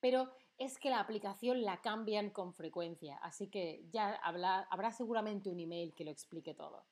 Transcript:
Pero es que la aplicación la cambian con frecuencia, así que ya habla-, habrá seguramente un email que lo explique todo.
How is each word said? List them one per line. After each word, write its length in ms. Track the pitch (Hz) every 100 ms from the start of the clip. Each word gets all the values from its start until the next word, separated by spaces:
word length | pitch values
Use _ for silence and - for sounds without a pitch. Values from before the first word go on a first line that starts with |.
Pero 320 | 254 254 262 - - _
es 200 | 262 262
que 120 | 277
la 100 | 240
aplicación 600 | 202 220 208 196 240 254
la 180 | 214 180
cambian 480 | 226 220 220 208 208
con 240 | 202 180
frecuencia, 640 | 175 160 175 170 165 151 139
así 320 | 170 - 196
que 340 | 202 175 160 165
ya 240 | 220 208
habla-, 520 | 214 170 175 180 190 196
habrá 220 | 185 220
seguramente 580 | 220 233 226 214 208 196
un 100 | 175
email 340 | 165 170 170
que 100 | -
lo 60 | 151
explique 440 | 147 - 165 156
todo. 320 | 151 151 - -